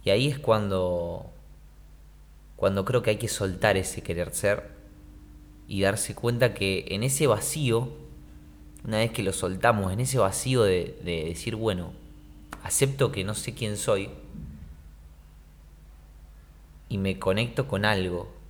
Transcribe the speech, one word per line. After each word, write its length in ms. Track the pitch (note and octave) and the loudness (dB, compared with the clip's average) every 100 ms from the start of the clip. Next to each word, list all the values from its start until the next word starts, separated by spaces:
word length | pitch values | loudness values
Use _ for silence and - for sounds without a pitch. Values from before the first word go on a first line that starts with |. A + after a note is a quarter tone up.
Y 80 | - | 4
ahí 160 | G#2 C#3 | 4 2
es 100 | C#3 | 0
cuando, 920 | - G#2+ G#2 F#2+ F#2 F2 E2+ E2+ - - - - - - - - - - - - - - | 2 4 4 0 2 0 -2 -6 -10 -16 -20 -20 -20 -20 -20 -20 -20 -20 -20 -20 -20 0
cuando 300 | F#2+ G2 F#2+ | 2 2 2
creo 160 | B2 | 2
que 80 | A2+ | 2
hay 80 | G#2+ | 0
que 100 | A2+ | -2
soltar 480 | - G2 F#2 G#2+ G2 | -2 -2 2 2 2
ese 280 | F2+ - | 0 -6
querer 320 | - E2+ F2 - | -6 -4 -4 0
ser 340 | G2+ G#2+ - - - - - - - - - - - | 0 0 -4 -18 -20 -20 -20 -20 -20 -20 -20 -20 -6
y 140 | G2 | 2
darse 320 | G2 G#2+ - | 2 2 -4
cuenta 400 | - A#2 A#2+ A#2+ | -2 -2 2 2
que 320 | - G2 F#2+ - | 2 0 0 -2
en 120 | G2 | -2
ese 240 | C3 C3+ D3 | 0 2 4
vacío, 680 | G#2+ - D#3 C3+ A2+ C3 - - - - - - - - - - | 4 0 0 2 2 0 -8 -16 -18 -20 -20 -20 -20 -20 -14 -4
una 120 | A2 | 0
vez 140 | A2+ | 0
que 120 | A2+ | 0
lo 100 | F#2+ | -2
soltamos, 580 | - F#2 F#2+ A#2 A2 F#2 | -2 -4 2 4 4 0
en 80 | G2 | 0
ese 200 | B2+ C3 | 0 2
vacío 440 | F#2+ - B2+ B2+ | 2 2 0 4
de, 340 | G#2 F2+ F2 - | 6 4 0 -6
de 220 | F2 E2+ D#2+ | -4 -2 -2
decir, 300 | E2 - A2 | -4 -6 -2
"Bueno, 360 | A2 F2+ E2+ - - - - - - - | 0 0 -6 -12 -18 -20 -20 -20 -16 -12
acepto 480 | - - C3+ C3+ B2+ | -4 2 2 2 0
que 120 | - F#2+ | 0 -4
no 80 | |
sé 200 | G#2 - | -4 -8
quién 220 | G#2+ A2 G#2 | -6 -6 -2
soy", 340 | - G2+ G2+ - - - - - - - - - - - - - - - - - - - - - - - - - - - - | 0 0 0 -12 -14 -14 -12 -14 -16 -18 -20 -20 -20 -20 -20 -20 -20 -20 -20 -20 -20 -20 -20 -20 -20 -20 -20 -20 -20 -20 -6
y 100 | G2 | -2
me 220 | F#2+ F#2+ | -2 0
conecto 480 | F#2+ G2 A#2+ - C3+ | 2 2 0 -2 -2
con 160 | F#2+ | 2
algo 500 | G#2+ G2+ F#2 F2 G2 - | 2 2 0 -4 -6 -16